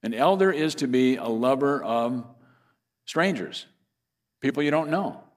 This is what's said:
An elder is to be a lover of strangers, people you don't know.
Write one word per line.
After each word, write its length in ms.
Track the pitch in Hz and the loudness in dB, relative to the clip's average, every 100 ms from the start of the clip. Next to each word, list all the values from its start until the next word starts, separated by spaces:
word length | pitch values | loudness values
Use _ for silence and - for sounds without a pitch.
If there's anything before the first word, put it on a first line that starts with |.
An 100 | 110 | -6
elder 400 | 113 147 190 190 | 2 2 4 2
is 220 | 151 156 - | 2 -2 -2
to 100 | 135 | 0
be 300 | 127 127 131 | 2 4 2
a 80 | |
lover 580 | 117 113 123 135 139 143 | -2 0 0 2 0 0
of 440 | 95 117 117 123 117 - _ _ _ _ _ _ - | -2 -2 -2 -4 -8 -20 _ _ _ _ _ _ -8
strangers, 580 | 160 180 147 80 - - _ _ _ _ _ _ _ | 0 0 0 -6 -10 -16 _ _ _ _ _ _ _
people 200 | 135 135 | -4 0
you 80 | 147 | 0
don't 200 | 151 151 | 0 0
know. 340 | 165 196 - - | -2 -2 -8 -20